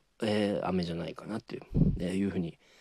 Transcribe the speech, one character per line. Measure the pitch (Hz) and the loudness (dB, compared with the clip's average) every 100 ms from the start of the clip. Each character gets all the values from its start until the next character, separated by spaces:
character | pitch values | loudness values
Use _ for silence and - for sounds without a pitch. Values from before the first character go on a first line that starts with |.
| - - | -6 -4
え | 110 104 101 101 | 0 2 2 2
ー、 | - | 0
雨 | 95 | 0
じ | 85 | 0
ゃ | 85 | -4
な | 80 | -6
い | - | -8
か | 80 | -8
な | 110 | -8
っ | |
て | - - | -8 -12
い | |
う、 | - - - - | -2 4 4 4
ね、 | 90 95 | -2 0
い | 98 | 0
う | |
ふ | - | -2
う | |
に | 85 - _ - | -4 -8 _ -20